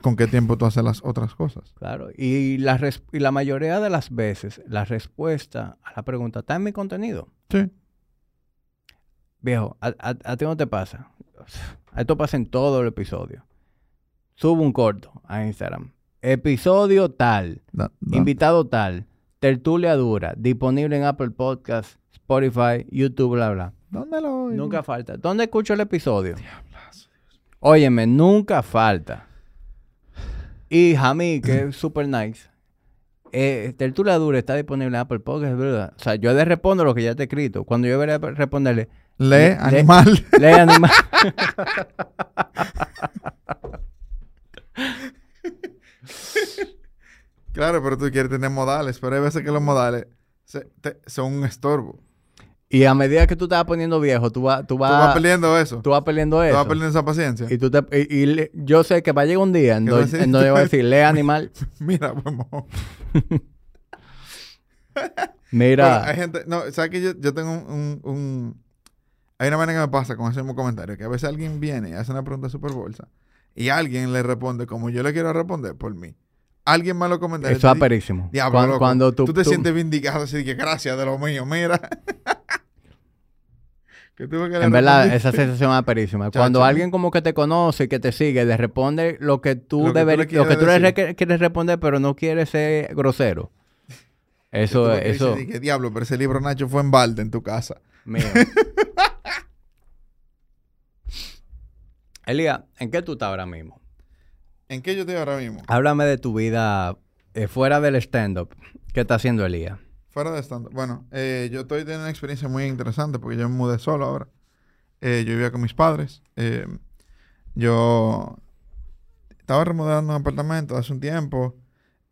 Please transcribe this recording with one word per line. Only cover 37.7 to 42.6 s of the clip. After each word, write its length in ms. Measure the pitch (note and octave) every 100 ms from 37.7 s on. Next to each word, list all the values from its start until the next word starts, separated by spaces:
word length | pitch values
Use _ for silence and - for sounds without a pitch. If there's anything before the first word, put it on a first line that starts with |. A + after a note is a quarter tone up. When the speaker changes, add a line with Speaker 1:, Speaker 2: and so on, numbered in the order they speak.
| A#2+ B2
Speaker 2:
yo 120 | C3
veré 200 | D3 D3+
responderle, 720 | D3+ D3 C#3 C#3+ C3+ A#2 A2 - _ -
Speaker 1:
Lee, 100 | C3+
Speaker 2:
le-, 200 | C#3 E3
le-, 60 | -
Speaker 1:
animal. 680 | - D#3+ D3+ F3+ G3+ G#3 -
<laughs> 60 | -
Speaker 2:
lee, 80 | D3+
animal. 440 | E3 E3+ - E3+
<laughs> 60 | A4+ - - C#4+ - - - G3 G#4 - - - - - - - -